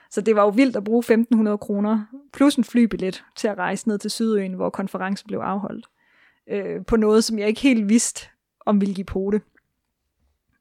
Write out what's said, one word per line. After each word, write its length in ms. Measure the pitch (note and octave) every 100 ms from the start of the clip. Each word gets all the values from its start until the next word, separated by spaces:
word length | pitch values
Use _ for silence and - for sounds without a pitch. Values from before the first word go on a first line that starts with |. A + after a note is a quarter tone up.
| _
Så 120 | -
det 140 | G#3+ G#3+
var 80 |
jo 60 | G#3
vildt 260 | G3+ C#4 A3
at 80 |
bruge 200 | G3+ A#3
femten 340 | A#3 A3+ A#3 A3+
hundrede 200 | G#3+ G#3
kroner, 480 | - G3+ G#3 A3 G#3 C4+ C#4+
plus 220 | - C#4 C#4
en 80 |
flybillet, 600 | A3+ A#3+ A#3 F3+ F#3 - - -
til 120 | A3
at 100 | G3
rejse 300 | F3+ F#3+ -
ned 120 | G#3
til 120 | G#3+
Sydøen, 420 | - A3+ G#3 F#3+
hvor 160 | F#3 F3+
konferencen 580 | - F#3+ F#3 F#3+ G3 G#3
blev 120 | F#3+
afholdt. 460 | - G3 G3 - - _ _ _ _ _ -
Øh, 380 | G3+ F#3 F3 F#3+
på 100 | A#3
noget, 280 | G#3+ A3
som 160 | A3+ A3
jeg 80 | G#3
ikke 140 | A3
helt 280 | C#4 A#3 G3+
vidste, 380 | A3+ - - - _ _ _ -
om 160 | G#3
ville 140 | G3+ F#3
give 100 | F#3+
på 240 | F#3+ G3
det. 80 | G#3 - _ _ _ _ _ _ _ _ _ _ _